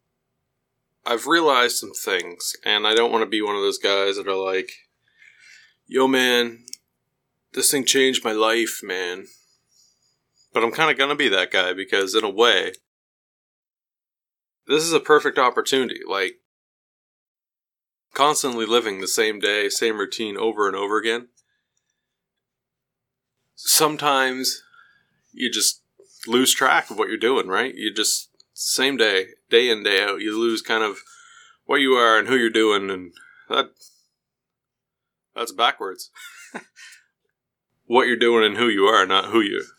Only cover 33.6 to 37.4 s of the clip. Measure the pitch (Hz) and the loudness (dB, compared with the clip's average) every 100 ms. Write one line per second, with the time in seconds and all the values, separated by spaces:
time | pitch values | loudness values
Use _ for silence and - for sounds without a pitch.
33.6 | 135 _ - _ _ _ _ _ _ _ | -4 _ -20 _ _ _ _ _ _ _
34.6 | _ _ _ _ _ _ _ - 117 - | _ _ _ _ _ _ _ -10 -10 -2
35.6 | 120 - 98 90 - - - - - - | -2 -2 -8 -10 -16 -20 -20 -20 -20 -20
36.6 | - - - - _ _ _ _ | -20 -20 -20 -20 _ _ _ _